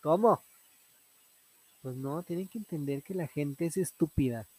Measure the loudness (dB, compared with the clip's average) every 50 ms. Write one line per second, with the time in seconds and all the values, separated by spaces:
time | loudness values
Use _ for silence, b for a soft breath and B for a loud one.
0 | 4 4 4 6 6 4 4 4 0 -20 _ -20 _ _ _ _ _ _ _ _
1 | _ _ _ _ _ _ _ _ _ _ _ _ _ _ _ _ -12 -10 -8 -6
2 | -6 -6 -6 -6 -6 -6 -6 -6 -6 -6 -8 -12 -8 -6 -6 -4 -2 -2 -4 -4
3 | -6 -6 -6 -4 -4 -4 -2 -4 -4 -4 -2 -4 -4 -2 0 -2 -2 -2 2 _
4 | 0 0 2 0 0 0 0 -4 -8 -12 _